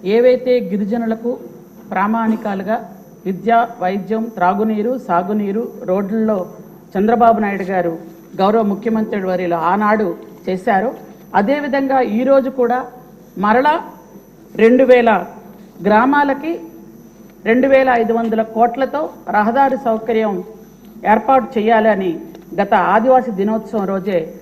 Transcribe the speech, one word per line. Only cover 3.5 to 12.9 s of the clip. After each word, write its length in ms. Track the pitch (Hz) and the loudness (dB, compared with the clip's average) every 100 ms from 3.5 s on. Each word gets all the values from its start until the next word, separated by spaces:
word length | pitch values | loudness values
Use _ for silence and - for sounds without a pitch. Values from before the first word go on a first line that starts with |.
| 233 233 - | 2 2 -4
వైద్యం, 520 | 180 202 175 220 226 | -4 -4 -4 -6 -6
త్రాగునీరు, 640 | 202 175 202 220 214 220 262 | 0 0 2 0 0 -2 -4
సాగునీరు, 720 | - 175 190 214 202 202 240 - | -2 -2 0 -4 -2 -4 -6 -10
రోడ్లలో 640 | - 185 196 226 220 196 175 - - - - 190 | -4 -2 -2 -2 0 -2 -4 -14 -20 -20 -8 -2
చంద్రబాబు 420 | 214 226 233 214 | 2 4 4 4
నాయుడు 220 | 208 196 | 0 -4
గారు 360 | 180 190 170 165 - - - 170 | -2 -2 -2 -4 -14 -20 -18 -2
గౌరవ 220 | 190 220 | 2 2
ముఖ్యమంత్రి 640 | 208 196 233 220 220 208 190 | 0 -2 -2 -2 -2 -4 -4
వర్యులు 280 | 180 180 | -4 -2
ఆనాడు 600 | 170 160 202 208 214 196 - - - - | -2 0 0 0 0 -2 -6 -14 -12 -6
చేశారో, 460 | 185 240 196 220 - - - - | -4 0 0 -2 -6 -18 -20 -4
అదేవిధంగా 680 | 185 208 285 285 277 269 269 | -2 0 -2 0 -2 0 0
ఈరోజు 500 | 233 214 262 269 262 | 0 0 2 2 2
కూడా 360 | - 240 247 262 | -2 0 0 -4